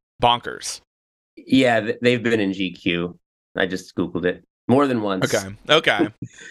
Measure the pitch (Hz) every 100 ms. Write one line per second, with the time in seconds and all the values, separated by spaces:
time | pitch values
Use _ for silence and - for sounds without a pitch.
0 | _ - 120 120 - 57 - - _ _
1 | _ _ _ - - 135 127 113 107 117
2 | 120 123 113 113 98 95 92 87 92 85
3 | 87 - _ _ _ 92 92 90 - -
4 | 87 90 90 87 _ _ - 123 139 120
5 | 104 95 - 110 98 104 - 156 156 107
6 | 110 - - - -